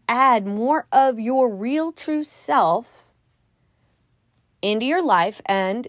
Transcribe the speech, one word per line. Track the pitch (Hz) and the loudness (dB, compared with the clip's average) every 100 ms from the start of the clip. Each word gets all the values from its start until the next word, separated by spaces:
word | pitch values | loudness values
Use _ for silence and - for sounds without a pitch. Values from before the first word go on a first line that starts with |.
| - | -4
add | 240 262 226 196 | 2 4 4 0
more | 208 247 302 - | -4 0 -2 2
of | 262 269 226 | 2 4 0
your | 226 262 254 | -2 0 0
real | 190 226 302 320 | 0 -4 -2 -4
true | 320 - 302 | -6 -4 -4
self | 294 - - 269 170 185 240 - - _ _ _ _ _ _ _ _ _ _ _ _ _ _ - | -4 -10 -2 2 2 0 -4 -20 -20 _ _ _ _ _ _ _ _ _ _ _ _ _ _ -6
into | 196 214 254 | -2 -2 0
your | 349 | 0
life, | 311 185 180 - - | 2 2 2 -4 -2
and | 196 190 220 | -2 0 -4